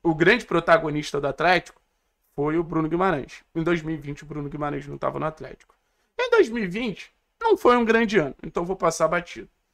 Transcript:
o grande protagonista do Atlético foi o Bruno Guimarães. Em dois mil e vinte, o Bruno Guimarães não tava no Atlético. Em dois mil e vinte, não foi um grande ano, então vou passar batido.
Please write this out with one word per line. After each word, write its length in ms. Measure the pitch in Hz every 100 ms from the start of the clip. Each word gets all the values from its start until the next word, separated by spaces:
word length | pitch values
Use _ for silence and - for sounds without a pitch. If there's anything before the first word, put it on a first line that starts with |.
o 100 | 170
grande 320 | 156 170 240 -
protagonista 720 | 170 170 160 156 147 151 143
do 80 | 139
Atlético 540 | 131 165 175 - _ _ _ _ _ _ -
foi 220 | 147 165
o 60 |
Bruno 260 | 160 160 156
Guimarães. 540 | 165 190 147 - - _
Em 100 | 165
dois 180 | 160 175
mil 140 | 156 156
e 40 |
vinte, 240 | 143 143
o 20 | 151
Bruno 240 | 147 143
Guimarães 380 | 147 147 143 143
não 100 | 139
tava 220 | 135 143
no 60 | 156
Atlético. 500 | 156 - - _ _ _ _ _ -
Em 120 | 494
dois 180 | 453 254
mil 140 | 233
e 40 | 185
vinte, 460 | 202 233 - - _ _ -
não 160 | 453 392
foi 220 | 240 247
um 80 | 226
grande 320 | 226 220 202
ano, 180 | 139 -
então 240 | 160 180 175
vou 100 | 185
passar 320 | 175 160 160
batido. 420 | 175 170 113 95 _ _